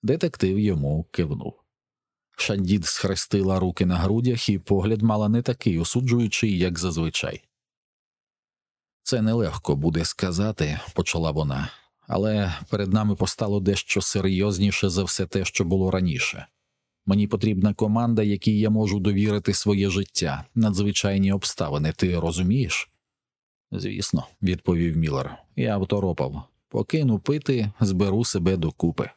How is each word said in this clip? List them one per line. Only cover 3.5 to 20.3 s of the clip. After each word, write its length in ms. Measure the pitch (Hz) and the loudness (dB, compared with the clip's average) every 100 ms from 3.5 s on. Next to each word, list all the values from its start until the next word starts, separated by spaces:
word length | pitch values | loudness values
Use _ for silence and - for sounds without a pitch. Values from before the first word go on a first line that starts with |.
| 95 | 2
руки 260 | 92 85 92 | 0 0 0
на 100 | 87 | 2
грудях, 520 | 92 110 123 117 - | 2 2 0 0 0
і 100 | 101 | -2
погляд 440 | - 101 98 110 | 2 0 2 2
мала 260 | 113 107 107 | 2 2 2
не 140 | 117 | 2
такий 360 | 120 117 - 82 | 0 -2 0 0
осуджуючий, 800 | 82 123 127 120 113 - 113 95 | 0 0 2 2 0 0 0 0
як 200 | 90 85 | 0 0
зазвичай. 680 | 90 82 82 - 69 67 _ _ _ _ _ _ _ _ _ _ _ _ _ _ _ _ | -4 -2 -2 -4 -6 -8 _ _ _ _ _ _ _ _ _ _ _ _ _ _ _ _
«Це 200 | - 123 | -4 0
нелегко 540 | 110 117 98 73 - 71 | 2 0 0 -4 -2 0
буде 280 | 80 80 | 0 0
сказати», — 760 | 82 - 95 90 110 107 151 - - | -2 -2 -2 0 -2 -2 -4 -4 -6
почала 360 | - - 85 80 | -4 -2 -2 -2
вона, 400 | 76 76 67 69 - _ _ - | -2 -2 -4 -6 -12 _ _ -6
«але 480 | - 104 107 98 82 - | -2 0 0 -2 -4 -4
перед 220 | 107 101 | -4 0
нами 240 | 107 107 98 | 2 2 0
постало 440 | 92 - 107 101 | -2 -2 -2 0
дещо 400 | 95 98 - - | 2 0 0 -2
серйозніше 880 | - 104 95 92 101 92 101 - 98 | 0 0 0 2 0 2 2 2 0
за 160 | 87 | 0
все 220 | 92 - 92 | 0 -2 -2
те, 180 | 98 | -2
що 200 | 95 - | -2 -2
було 260 | 87 95 92 | 0 2 2
раніше. 560 | 92 90 67 - - - _ _ _ _ _ - | 2 0 0 -4 -6 -14 _ _ _ _ _ 0
Мені 180 | 98 104 | 2 2
потрібна 480 | 104 110 98 104 | 2 2 2 2
команда, 480 | 101 107 110 117 113 | 2 0 2 2 2
якій 360 | 104 101 - 107 | 2 2 2 2
я 120 | 107 | 4
можу 300 | 110 107 101 | 2 2 2
довірити 540 | 98 98 107 104 95 | 2 2 2 2 0
своє 360 | 101 104 101 98 | 0 2 2 2
життя, 540 | 92 98 - 82 | 0 -2 -2 -2